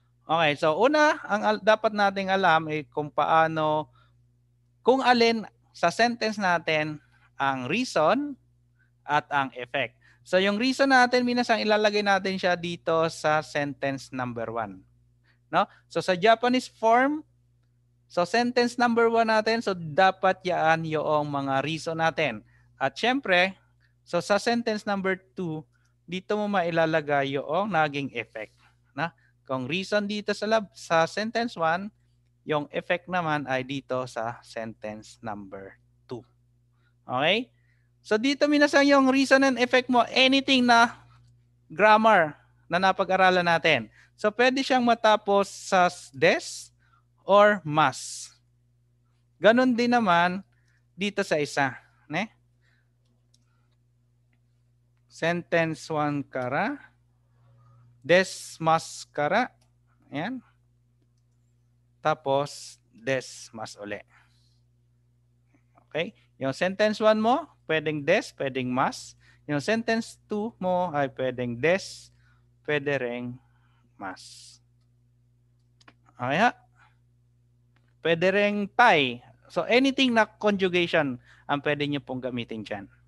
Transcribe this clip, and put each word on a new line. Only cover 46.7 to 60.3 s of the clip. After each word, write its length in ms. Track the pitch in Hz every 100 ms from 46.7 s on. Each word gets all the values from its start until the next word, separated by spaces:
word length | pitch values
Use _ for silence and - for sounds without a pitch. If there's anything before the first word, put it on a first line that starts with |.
| _ _ _ _ _ -
or 400 | 202 208 208 151
mas. 640 | 151 139 - - - - _ _ _ _ _ _ _ _ _ _ -
Ganon 320 | 190 240 254
din 160 | 233 240
naman 560 | 240 208 170 180 190 - _ _ _ _
dito 320 | - 202 202 190
sa 160 | 160
isa. 320 | 143 147 135 120 _ _ -
Ne? 240 | 156 220 _ _ _ _ _ _ _ _ _ _ _ _ _ _ _ _ _ _ _ _ _ _ _ _ _ _ _ _
Sentence 800 | - 165 175 - 170 165 156 -
one 320 | 151 147 143
kara. 560 | 135 131 123 147 220 294 - _ _ _ _ _ _ _ _ _ _ _ 135
Des 560 | 180 185 - - -
mas 480 | 165 165 - - -
kara. 400 | - 147 202 247 _ _ _ _ _ -
Ayan. 320 | 135 190